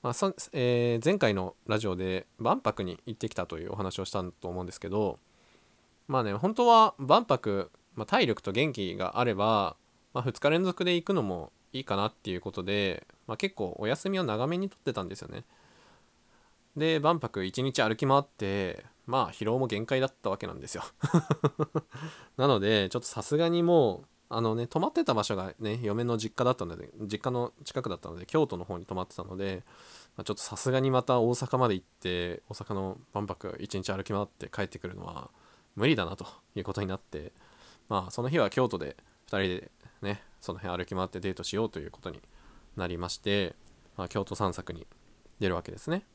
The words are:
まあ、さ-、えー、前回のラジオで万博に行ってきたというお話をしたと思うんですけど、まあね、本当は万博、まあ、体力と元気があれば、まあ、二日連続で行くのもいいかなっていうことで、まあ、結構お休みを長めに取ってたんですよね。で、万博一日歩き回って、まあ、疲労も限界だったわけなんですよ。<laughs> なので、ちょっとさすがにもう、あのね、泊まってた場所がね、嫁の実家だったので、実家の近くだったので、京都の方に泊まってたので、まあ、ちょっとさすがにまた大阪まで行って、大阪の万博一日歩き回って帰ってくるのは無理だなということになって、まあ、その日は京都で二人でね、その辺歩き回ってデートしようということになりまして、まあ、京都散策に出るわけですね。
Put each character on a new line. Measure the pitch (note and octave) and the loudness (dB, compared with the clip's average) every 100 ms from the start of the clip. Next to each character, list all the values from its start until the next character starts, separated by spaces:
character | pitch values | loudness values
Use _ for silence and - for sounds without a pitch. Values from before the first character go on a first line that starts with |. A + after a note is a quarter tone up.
ま | B2 | 0
あ、 | |
さ-、 | A#2+ G3 - - | 2 0 0 -4
え | D3 B2 A#2+ A#2+ A#2 | 2 4 4 4 4
ー、 | |
前 | C3+ G3 | 4 4
回 | A#2+ | 4
の | G2 F#2 - - | 2 -2 -6 -2
ラ | G#2+ | 0
ジ | G#2+ | 0
オ | F2+ | 0
で | F#2 F#2 - - | 0 -2 -4 -2
万 | A2+ A#3+ | 0 2
博 | A2 - | 0 -2
に | F#2 E2+ - | -6 -6 -12
行 | G#2+ | -6
っ | |
て | A2 | -4
き | |
た | - F2 | -4 -6
と | D#2+ | -6
い | F2+ | -6
う | |
お | F#2+ | -4
話 | F#2+ F#2+ | -4 -4
を | |
し | F#2 | -4
た | G2+ | -4
と | F2+ - F#2 | -4 -8 -6
思 | F2+ | -6
う | |
ん | F2+ | -6
で | |
す | - | -6
け | F#2 | -2
ど、 | G2+ G2+ A#1+ _ _ _ _ _ _ _ _ - | 0 0 -2 _ _ _ _ _ _ _ _ -2
ま | C3 | 0
あ | |
ね、 | G#2+ | 0
本 | G2+ F3+ | 0 0
当 | A3 A#3+ | 4 8
は | A3+ A3 - | 10 8 4
万 | C3+ F#3+ | 4 4
博、 | A#3 C3 G#2+ G2 F2 - _ - | 6 0 2 0 -2 -10 _ -10
ま | |
あ、 | G#2+ | 0
体 | B3 E3 | 2 2
力 | G#2 | 0
と | - | -2
元 | G2+ D#3 | 0 0
気 | A#2+ F#2+ G2 | 0 -4 -2
が | F#2 G#2+ | -2 0
あ | |
れ | B2 | 0
ば、 | G2 G#2+ G#2+ F#2 - _ _ _ | 2 4 4 2 -4 _ _ _
ま | - | -4
あ、 | |
二 | B2 - | -4 0
日 | D3 | 2
連 | D#3+ | 4
続 | F#3 F3 | 2 0
で | F3+ | 2
行 | F3 E3+ | 2 2
く | |
の | F#3 | 0
も | G2+ F2 D2 _ _ | 0 -4 -8 _ _
い | C3 | -10
い | |
か | C3+ G3 | -2 0
な | D3 | 0
っ | |
て | - - | -2 -6
い | F2+ | -4
う | |
こ | F#2+ | -4
と | G2 | -6
で、 | F#2 G#2 G2 E2 - _ - | -2 0 0 -2 -10 _ -10
ま | |
あ、 | G#2+ | -4
結 | G3 - | -4 -2
構 | F#2+ - | -6 -2
お | G#2+ | -2
休 | C#3 F#3+ | -2 -2
み | G3 | -2
を | |
長 | D3+ G#2+ C3+ | 0 0 0
め | F3 | -2
に | F#3+ | -4
取 | - | -4
っ | |
て | - | -6
た | A2 | -4
ん | F#2 | -6
で | G2 | -10
す | |
よ | - | -12
ね。 | - - _ - - - - _ _ _ _ _ _ _ C#3+ | -14 -16 _ -20 -20 -20 -20 _ _ _ _ _ _ _ -2
で、 | D#3+ D#3+ | 0 4
万 | D3+ E3+ | 4 2
博 | B2 G2+ | -2 -2
一 | F#2+ G#2+ | -2 0
日 | C3+ C3+ | 0 2
歩 | A2 A2 | 2 2
き | C#3 | 4
回 | C#3 | 4
っ | |
て、 | C#3 - G2 G2+ F#2 - - _ - | 4 -6 -2 0 -2 -4 -14 _ -2
ま | B2+ E3+ | 0 0
あ、 | |
疲 | - G#2+ | -2 0
労 | B2 | 2
も | B2+ | 0
限 | G#2 A2 | -2 0
界 | C3 | 0
だ | C3 | 0
っ | |
た | _ G#2 | _ -4
わ | G2 | -2
け | F#2+ | -6
な | |
ん | E2 | -8
で | - | -8
す | |
よ。 | - - _ C#3+ E3+ - D3 D3 - | -8 -8 _ 2 2 2 0 0 0
<laughs> | D3 D#3 - C3 D#3 - - - | -2 -2 -6 -14 -14 -14 -14 0
な | C#3 | 4
の | A2+ | 4
で、 | G2+ G#2+ F#2+ | 6 4 4
ち | B2+ | -2
ょ | |
っ | |
と | - | -4
さ | - | -4
す | - D3 | 0 2
が | E3+ | 4
に | E3+ | 4
も | E3+ E3+ A#2+ F2+ | 6 6 6 2
う、 | - _ _ | -10 _ _
あ | A#2 | 0
の | A#2 A2 | 2 0
ね、 | A#2 | 0
泊 | D#3 | 0
ま | G3 | 2
っ | |
て | E4+ | 2
た | D4+ | 2
場 | A2+ | 2
所 | G2+ G2 | 2 -2
が | F#2+ - | -4 -6
ね、 | G#2+ A#2 | -4 -2
嫁 | A2+ G#2+ | 0 0
の | A#2+ A#2 | 0 0
実 | G#2+ | -2
家 | - | 2
だ | B2 | 2
っ | B2+ | 2
た | |
の | F2 - | -2 -8
で、 | - - | -12 -10
実 | G#2 G#2 | -6 -4
家 | C3 | -2
の | B2 A#2+ _ | -2 -4 _
近 | - C#3 | -8 -6
く | B2 | -6
だ | |
っ | F2 | -8
た | F2 | -8
の | E2+ | -12
で、 | F2+ | 0
京 | D#3 D3+ | 2 2
都 | F2+ | 0
の | |
方 | F2 F2 | -6 -8
に | |
泊 | F#2+ F#2 | -6 -6
ま | |
っ | F#2 | -6
て | |
た | - | -8
の | F#2+ F#2 | -10 -4
で、 | G2 F#2 - - - - - - | -4 -4 -10 -20 -20 -20 -18 -10
ま | |
あ、 | |
ち | - | -6
ょ | |
っ | G#2 | -4
と | |
さ | - G#2 | -4 -2
す | C3 | 2
が | C3 | 2
に | C3+ | 4
ま | B2+ | 2
た | B2 B2+ | 4 4
大 | A#2 B2 | 4 2
阪 | C3 B2+ | 0 2
ま | B2 | 2
で | |
行 | F#2+ | 2
っ | - | -4
て、 | _ F#2 F2+ F2 E2+ _ | _ -4 -2 -2 -6 _
大 | |
阪 | G#2+ - | -12 -6
の | G2+ F#2+ F#2 - | -4 -4 -6 -8
万 | G2+ G2+ | -6 -4
博 | F#2 F#2+ - | -6 -8 -8
一 | G2+ G2 | -6 -4
日 | F#2 | -4
歩 | F#2+ | -4
き | F#2+ | -2
回 | G2+ | -2
っ | G2+ | -2
て | _ - | _ -10
帰 | - | -6
っ | G2 | -6
て | - | -6
く | F2+ | -10
る | F#2 | -10
の | F2 | -10
は | D#2 B1+ _ - - _ - | -12 -14 _ -20 -20 _ 0
無 | A#2+ | 2
理 | |
だ | A#2+ | 2
な | E2+ G2 | 0 -6
と | - - _ G#2 | -12 -16 _ -8
い | |
う | |
こ | F#2+ | -6
と | G2+ | -4
に | G2 | -4
な | F#2+ | -6
っ | |
て、 | - D2+ D#2 - - - - - _ | -8 -12 -12 -18 -20 -20 -20 -20 _
ま | G2+ F#2 | -2 -2
あ、 | |
そ | - | -4
の | A#2+ | 0
日 | D#3+ | 2
は | G#2 | 2
京 | - B2 | 2 0
都 | F2+ | 0
で | C#2+ - - _ - | -6 -10 -20 _ -6
二 | |
人 | G2+ | 0
で | F#2+ F2+ - _ - - | 0 -2 -6 _ -20 -8
ね、 | G2 G2+ - - | -6 -6 -10 -14
そ | - | -10
の | F2+ | -8
辺 | G2 F2+ | -6 -4
歩 | |
き | F2+ F#2 | -4 -2
回 | |
っ | F#2 | -4
て | F#2 | -4
デ | F#2+ | -4
ー | |
ト | F2+ | -4
し | - | -4
よ | G2 A2+ | -2 -2
う | |
と | - | -4
い | C#2+ | -12
う | |
こ | - | -12
と | F2+ | -12
に | - - - - - - | -12 -18 -20 -20 -20 -16
な | - F2+ | -6 -4
り | F2 | -4
ま | F2 | -6
し | - | -4
て、 | G#2 G2+ F2+ - - - - - | 0 2 0 -6 -20 -20 -18 -10
ま | |
あ、 | F2 | -4
京 | A2 | -4
都 | F#2+ | -4
散 | F#2+ G2 | -2 -2
策 | F2 F2 | -2 -10
に | E2+ - - - - - - | -12 -14 -20 -20 -20 -20 -2
出 | G2 | 0
る | |
わ | F2+ | 0
け | - | -4
で | E2+ | -10
す | - | -4
ね。 | F3+ - | -4 -6